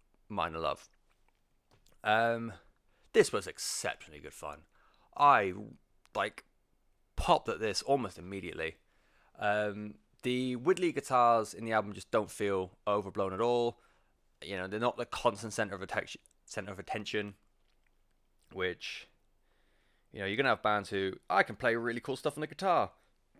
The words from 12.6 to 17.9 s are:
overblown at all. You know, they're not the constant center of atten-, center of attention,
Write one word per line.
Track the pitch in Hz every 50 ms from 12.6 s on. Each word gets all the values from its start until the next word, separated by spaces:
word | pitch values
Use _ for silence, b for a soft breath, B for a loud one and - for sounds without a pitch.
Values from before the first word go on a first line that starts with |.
| 92 90 - _ -
overblown | 104 101 104 98 98 87 107 98 95
at | 95 95
all. | 117 120 123 120 120 117 - b b b b b b b b b _ _ _ _
You | - 82 98
know, | 92 92
they're | 95 101 110
not | 120 120 -
the | 120 120
constant | - - - - 120 107 104 117 107
center | - - 107 98 98
of | 92
atten-, | 95 92 - 107 - - - - _ _ _ _ _
center | - - 110 92 104
of | 95 95
attention, | 95 - - 107 101 - - 107 101 104 98 _ _ _ _ _ _ _ _ _ _ _